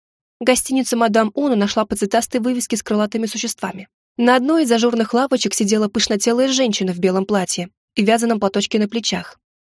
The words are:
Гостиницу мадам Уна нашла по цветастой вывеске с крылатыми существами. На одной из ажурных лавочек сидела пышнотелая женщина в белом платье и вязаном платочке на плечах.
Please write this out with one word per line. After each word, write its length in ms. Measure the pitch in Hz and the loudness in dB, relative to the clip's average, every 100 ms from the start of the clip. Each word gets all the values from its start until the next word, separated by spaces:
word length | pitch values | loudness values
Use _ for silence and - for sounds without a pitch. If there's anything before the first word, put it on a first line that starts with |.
| _ _ _ - | _ _ _ -4
Гостиницу 560 | 233 254 - 262 240 233 | 0 0 0 -2 0 0
мадам 340 | 233 220 220 | 2 2 0
Уна 200 | 277 285 | 0 0
нашла 300 | 220 202 - | 2 0 0
по 100 | 214 | -2
цветастой 460 | 208 196 226 - 247 | -2 0 0 0 -2
вывеске 360 | 240 247 - 220 | -2 -2 -4 -4
с 60 | |
крылатыми 440 | - 208 208 226 226 | -2 -2 0 -2 -4
существами. 640 | 220 233 - 190 190 196 _ _ - | -6 -8 -8 -10 -10 -16 _ _ 0
На 200 | 240 254 | 2 4
одной 280 | 262 330 | 2 2
из 80 | 262 | 2
ажурных 420 | 233 240 233 226 | 2 2 0 0
лавочек 400 | 233 277 262 196 | 0 0 0 -2
сидела 340 | - 202 214 214 | 0 0 0 0
пышнотелая 600 | 233 - 202 233 240 269 | -2 -2 0 0 2 2
женщина 440 | 262 247 196 185 | 2 0 0 -2
в 60 | 175 | 0
белом 260 | 185 185 | 0 0
платье 460 | 196 208 180 - 175 _ _ | 0 -2 -2 -6 -8 _ _
и 80 | - | 0
вязаном 380 | 202 226 233 220 | 2 2 2 0
платочке 380 | 196 202 - 214 | 0 0 0 0
на 100 | 208 | 0
плечах. 500 | 214 208 180 - - _ _ | -2 -4 -6 -8 -20 _ _